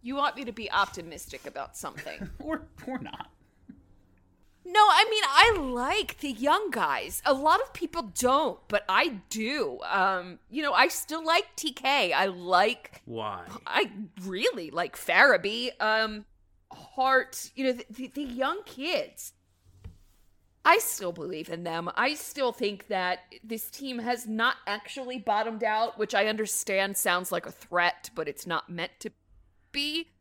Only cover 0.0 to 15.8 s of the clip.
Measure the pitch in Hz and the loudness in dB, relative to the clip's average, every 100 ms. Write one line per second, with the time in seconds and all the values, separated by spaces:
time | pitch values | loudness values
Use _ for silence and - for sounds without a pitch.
0 | 240 277 285 - 247 220 220 - 196 - | -6 0 0 0 -8 -8 -2 2 2 0
1 | 165 156 - 135 - - 135 - 151 - | -12 -12 -14 -12 -12 -10 -12 -10 -12 -10
2 | - - 196 - 285 320 - - - 254 | -12 -10 -10 -10 -6 -6 -8 -16 -10 -8
3 | - - - _ _ _ _ - _ - | -10 -12 -16 _ _ _ _ -20 _ -20
4 | _ _ _ _ _ _ 359 381 415 330 | _ _ _ _ _ _ -2 6 8 8
5 | 440 427 349 285 427 415 269 247 254 392 | 6 4 2 8 8 6 0 -2 0 0
6 | - - 294 214 269 349 415 233 165 131 | -2 -6 -8 -2 2 4 2 -2 0 0
7 | 98 - - 269 302 359 539 - 339 339 | -4 -4 2 4 6 4 2 -6 -6 -6
8 | 220 - 247 269 294 - _ 208 - 190 | -6 -2 2 4 2 -4 _ -2 2 2
9 | 320 214 - 220 220 294 185 123 82 190 | 2 -2 -10 -6 -2 -2 -2 -4 -2 2
10 | 190 190 180 180 _ 240 302 233 269 - | 2 2 -4 -14 _ -4 0 4 4 2
11 | - 311 320 339 403 - - - 262 277 | -6 -6 2 2 2 -8 -8 -4 0 2
12 | 190 143 196 180 175 185 208 240 - - | 2 2 0 -2 2 4 4 2 -12 -20
13 | - 117 107 95 87 208 - 151 392 202 | -12 -6 -6 -8 -12 -14 -2 0 0 -4
14 | 202 - 185 185 294 349 165 143 175 - | -14 -12 -8 -2 -2 -2 -6 -4 -4 -6
15 | - 180 277 202 196 220 247 - | 2 6 8 8 4 -2 -4 -2